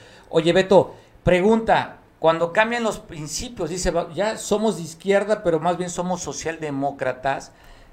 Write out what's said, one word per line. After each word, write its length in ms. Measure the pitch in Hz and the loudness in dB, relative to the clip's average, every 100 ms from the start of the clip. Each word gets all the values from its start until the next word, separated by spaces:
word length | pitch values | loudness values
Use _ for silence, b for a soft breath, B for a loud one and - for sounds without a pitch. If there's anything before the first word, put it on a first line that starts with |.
| b b b | b b b
Oye, 240 | 165 160 | 0 2
Beto, 440 | 175 190 185 - B B - | 2 6 6 4 B B -4
pregunta, 760 | - 180 196 226 226 160 120 - _ - | 2 4 4 4 4 0 0 -10 _ 0
cuando 340 | 160 165 170 | 2 2 0
cambian 300 | 208 226 240 | 0 0 0
los 160 | 226 - | -2 -4
principios, 720 | - 156 151 - 240 240 160 | -10 -14 -10 -8 -10 -8 -6
dice, 200 | 180 185 | -4 -2
va, 180 | 165 - | -2 -4
ya 240 | 156 214 - | -4 -4 -4
somos 400 | - 208 220 165 | -2 0 0 -4
de 60 | |
izquierda, 600 | 156 - 190 196 196 208 | -8 -10 0 2 2 0
pero 180 | 175 160 | 2 0
más 160 | 170 170 | 0 -2
bien 140 | 175 | -4
somos 320 | 180 180 175 | -4 -4 -4
socialdemócratas, 1300 | 160 131 151 165 151 139 139 139 127 123 139 147 - b b b b | -6 -8 -6 -6 -6 -2 -4 -2 -4 -2 -4 -4 -8 b b b b